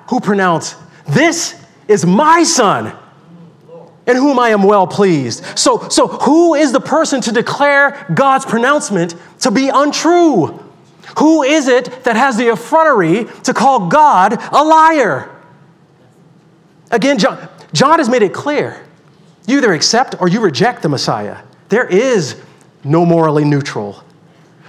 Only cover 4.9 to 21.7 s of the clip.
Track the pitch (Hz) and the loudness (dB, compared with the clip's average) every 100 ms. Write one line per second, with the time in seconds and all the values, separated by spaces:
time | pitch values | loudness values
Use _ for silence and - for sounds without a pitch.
4.9 | - 196 156 120 - - - - 466 - | 0 0 0 -2 -8 -12 -2 0 0 -2
5.9 | - 240 - 254 320 339 294 302 247 - | 0 0 -2 0 2 2 2 0 0 -2
6.9 | 294 302 269 233 226 - - 285 277 277 | -2 -2 -4 -2 -4 -4 -2 0 2 0
7.9 | - - 165 277 269 269 226 247 294 - | -2 -6 0 2 0 -2 -2 0 0 -2
8.9 | 190 170 170 - - 262 233 269 247 294 | -4 -4 -6 -20 -6 -2 0 0 0 0
9.9 | - 311 349 339 214 120 - - _ _ | 0 0 2 4 2 -2 -6 -20 _ _
10.9 | _ - - 302 320 269 311 262 247 254 | _ -12 0 2 2 2 0 2 0 -2
11.9 | - 247 220 269 220 233 226 - 320 320 | -6 -2 0 0 0 0 -2 0 2 2
12.9 | 233 160 208 220 - - - 262 254 175 | 2 2 0 -4 -8 -4 0 2 2 2
13.9 | 294 294 196 196 226 - 247 311 320 320 | 4 4 4 2 -2 -2 0 4 4 4
14.9 | 311 208 131 - - - _ _ _ _ | 2 0 -4 -8 -20 -20 _ _ _ _
15.9 | _ _ _ _ _ _ _ _ _ - | _ _ _ _ _ _ _ _ _ -6
16.9 | 233 269 262 247 170 160 - - 147 277 | -2 0 0 -2 -4 -18 -20 -8 0 2
17.9 | 330 233 247 190 - 285 285 127 - - | 2 2 0 0 -2 -6 -4 -6 -10 -20
18.9 | _ _ _ _ _ - 277 233 156 - | _ _ _ _ _ -2 0 2 0 0
19.9 | 226 269 196 180 220 202 127 233 240 170 | 0 -2 -2 -2 0 -2 0 -2 -2 -4
20.9 | 127 - 113 104 98 - _ - | -4 -4 -6 -8 -14 -20 _ -4